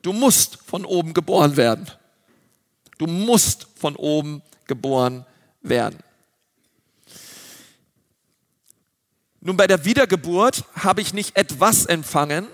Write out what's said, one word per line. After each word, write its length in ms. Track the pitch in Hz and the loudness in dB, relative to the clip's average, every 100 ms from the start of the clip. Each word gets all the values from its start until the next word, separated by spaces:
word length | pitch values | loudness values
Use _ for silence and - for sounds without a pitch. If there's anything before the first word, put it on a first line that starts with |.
„Du 120 | 175 | -6
musst 460 | 208 262 - - - - | 0 2 2 0 -6 -12
von 200 | 180 190 | -12 -2
oben 280 | 180 165 | -2 0
geboren 440 | 165 156 190 147 143 | -2 0 4 4 4
werden.“ 340 | 117 110 - - _ _ _ _ _ _ _ _ _ _ | 2 0 -8 -20 _ _ _ _ _ _ _ _ _ _
Du 80 | 160 | -4
musst 600 | 175 220 233 - - - _ | -2 2 2 2 -4 -12 _
von 220 | 151 143 | -8 -4
oben 460 | 151 151 151 147 _ _ - | -2 -2 -4 -14 _ _ -12
geboren 580 | 127 135 131 123 127 127 _ _ _ - | -8 -2 0 0 -2 -16 _ _ _ -4
werden. 320 | 123 110 - _ _ _ _ _ _ _ _ _ _ _ - - - - - - _ _ _ _ _ _ _ _ _ _ _ _ _ _ _ _ _ | -2 -2 -8 _ _ _ _ _ _ _ _ _ _ _ -20 -20 -20 -20 -20 -20 _ _ _ _ _ _ _ _ _ _ _ _ _ _ _ _ _
Nun, 180 | 170 190 | -4 2
bei 80 | 190 | 4
der 200 | 185 147 | 4 2
Wiedergeburt 800 | 240 233 180 160 175 240 - - - | 2 2 2 0 2 2 0 -12 -4
habe 260 | 196 190 | 0 0
ich 120 | 202 | -2
nicht 220 | 196 202 - | -6 -2 -2
etwas 500 | 196 139 196 - - | -2 2 2 2 0
empfangen 600 | 170 143 147 147 151 208 | -4 -2 -2 -2 -4 -8